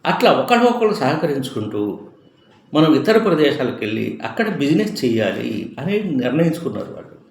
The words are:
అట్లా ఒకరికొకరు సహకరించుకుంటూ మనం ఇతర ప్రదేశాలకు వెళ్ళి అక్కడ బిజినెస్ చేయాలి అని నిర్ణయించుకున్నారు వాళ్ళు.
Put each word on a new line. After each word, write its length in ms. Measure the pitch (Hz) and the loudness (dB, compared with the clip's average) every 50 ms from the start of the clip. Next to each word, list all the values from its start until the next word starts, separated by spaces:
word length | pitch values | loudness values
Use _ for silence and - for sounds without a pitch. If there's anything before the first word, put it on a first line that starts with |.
| - | 0
అట్లా 260 | 151 - - 247 208 | -2 0 4 4 4
ఒకరికొకరు 600 | 139 127 127 - 247 226 247 240 226 - 226 214 101 | 4 4 2 2 2 4 4 4 4 4 2 0 0
సహకరించుకుంటూ 1040 | - 131 131 156 160 - - 143 131 131 - - 117 104 101 104 104 104 104 87 - - - - _ _ _ _ _ _ _ _ _ _ _ - | 0 0 0 0 0 -2 -2 -2 -2 -4 -6 -6 -6 -6 -4 -4 -4 -4 -4 -4 -8 -14 -20 -20 _ _ _ _ _ _ _ _ _ _ _ 2
మనం 200 | 151 160 156 151 | 2 4 6 4
ఇతర 240 | 135 - 220 220 220 | 4 4 4 4 4
ప్రదేశాలకు 580 | 226 208 170 151 156 139 - - 131 117 - - | 4 4 2 4 4 2 2 0 -2 -4 -4 -4
వెళ్ళి 380 | 110 107 110 110 107 107 - - - | -6 -4 -4 -4 -4 -4 -6 -8 -8
అక్కడ 320 | 110 - - 226 214 180 | -8 -4 -2 -2 -2 -2
బిజినెస్ 480 | 139 143 143 160 196 214 214 - - - | -2 0 2 2 2 2 -2 -4 -2 -2
చేయాలి 720 | 120 113 110 107 95 - 107 120 120 110 101 - - - - | 0 0 2 0 0 -2 -4 -6 -6 -6 -6 -8 -10 -10 -8
అని 240 | 139 185 202 214 | -4 -2 -2 -2
నిర్ణయించుకున్నారు 880 | 208 185 147 127 123 123 127 160 175 165 160 - - 131 104 101 - - | -2 -2 -2 -2 -2 0 0 2 2 2 0 -2 -6 -8 -6 -6 -10 -10
వాళ్ళు. 220 | - - - - - - - _ | -12 -16 -18 -20 -20 -20 -20 _